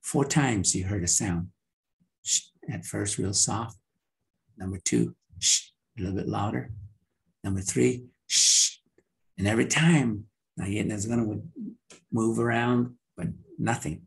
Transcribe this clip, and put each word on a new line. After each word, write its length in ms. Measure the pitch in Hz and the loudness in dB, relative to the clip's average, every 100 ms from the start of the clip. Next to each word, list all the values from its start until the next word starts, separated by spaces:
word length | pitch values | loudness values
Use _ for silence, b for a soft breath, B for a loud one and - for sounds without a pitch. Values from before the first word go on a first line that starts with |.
four 240 | - 139 | 0 0
times 480 | 139 - 139 110 90 | 2 2 2 2 0
he 80 | 101 | 0
heard 220 | 95 101 | -2 -2
a 40 | 87 | 0
sound. 400 | - 104 85 85 _ _ _ _ _ _ _ - - - _ - | 0 2 -2 -4 _ _ _ _ _ _ _ -4 -4 -4 _ -10
At 160 | 104 | -8
first 320 | 104 104 104 - | -6 -6 -4 -4
real 160 | 95 | -2
soft, 440 | 101 - 104 120 - _ _ _ _ _ _ _ - | 0 0 -2 -6 -12 _ _ _ _ _ _ _ -12
number 220 | 95 98 | -8 -4
two, 320 | - 120 113 - _ - | 0 2 0 -2 _ -4
shh, 300 | - - - _ _ - | 0 0 -2 _ _ -8
a 40 | |
little 140 | 95 | -4
bit 120 | 98 - | -4 -4
louder, 440 | 104 101 120 127 - - _ _ _ _ _ | -2 -2 -4 -8 -12 -16 _ _ _ _ _
number 180 | 101 95 | -6 -4
three, 440 | 95 127 123 123 - _ _ | -2 2 2 2 -8 _ _
shh. 500 | - - - - - _ _ _ _ _ - | 2 4 4 2 -2 _ _ _ _ _ -2
And 100 | 98 | 0
every 180 | 110 | 2
time, 600 | - 151 160 165 123 104 104 _ _ - | 2 4 6 6 4 -2 -8 _ _ -8
Nayet 260 | 90 104 101 | -4 -2 -2
Nazgana 380 | 107 107 120 | -2 -2 0
would 240 | 110 104 - - 220 - _ - _ | 0 -4 -10 -12 -14 -14 _ -20 _
move 260 | 117 113 113 | 0 2 2
around, 580 | 117 117 120 123 120 - _ - | 2 2 4 2 2 -4 _ -8
but 100 | - - - - | -6 -6 -16 -4
nothing. 460 | 110 120 - 85 | -2 0 -2 -8